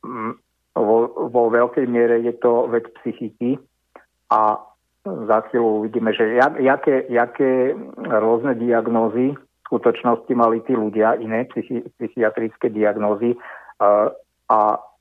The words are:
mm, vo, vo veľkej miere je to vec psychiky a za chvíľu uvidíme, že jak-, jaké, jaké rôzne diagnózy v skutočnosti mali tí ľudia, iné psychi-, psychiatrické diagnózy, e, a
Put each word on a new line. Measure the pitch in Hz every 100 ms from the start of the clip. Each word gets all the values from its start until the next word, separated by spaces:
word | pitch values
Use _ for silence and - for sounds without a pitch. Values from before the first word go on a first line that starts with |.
mm, | - 123 110 123 _ _ _ -
vo, | 107 113 120 - -
vo | 120 117
veľkej | 117 120 120 127
miere | 120 117 117
je | 117 117
to | 123 117 127
vec | 117 113 -
psychiky | - 110 107 - 120 139 - _ _ - _ _ _
a | 110 107 107 - _ _ _ 202
za | 185 107 110 -
chvíľu | 123 117 107 107
uvidíme, | 117 113 104
že | 110
jak-, | 120 131 156
jaké, | 131 135 - 135 131
jaké | 120 120 - 135 131 127 165 - - -
rôzne | 110 110 117 139 120
diagnózy | 120 117 113 117 113 113 131 139
v | - _ -
skutočnosti | 120 123 113 123 117 -
mali | 120 117 113 -
tí |
ľudia, | 123 107 107 107 120
iné | 113 110 123
psychi-, | - - 120 123 -
psychiatrické | 117 - 110 107 113 - 120
diagnózy, | 107 107 104 104 104 120
e, | 120 - - - - 104 104 107 - - _ -
a | 110 107 - - _